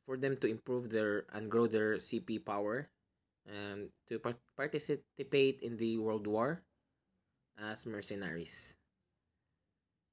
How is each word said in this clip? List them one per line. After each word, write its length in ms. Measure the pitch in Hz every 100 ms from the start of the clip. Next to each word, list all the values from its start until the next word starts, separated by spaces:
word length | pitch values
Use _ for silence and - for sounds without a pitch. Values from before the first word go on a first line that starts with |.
| -
for 100 | 131
them 220 | 139 135
to 80 | 113
improve 460 | 113 - 123 120
their 340 | 110 107 104 -
and 160 | 107 107
grow 160 | 113 117
their 340 | 110 107 107
C 200 | - 113
P 180 | - 107
power 500 | - 104 104 123 151 _ _ _ _ _ 98
and 400 | 101 101 101 101 _ -
to 120 | 113
par-, 180 | 120 123 _ -
participate 1040 | 143 151 - 143 - - 139 139 135 131
in 120 | 117 113
the 200 | 113 113
World 300 | 110 110 104
War 340 | 107 127 170 - _ _ _ _ _ _ _ _ -
as 300 | 107 107 117
mercenaries. 880 | 104 - 101 92 85 82 - - - _ _ _ _ _ _ _ _ _ _ _ _ _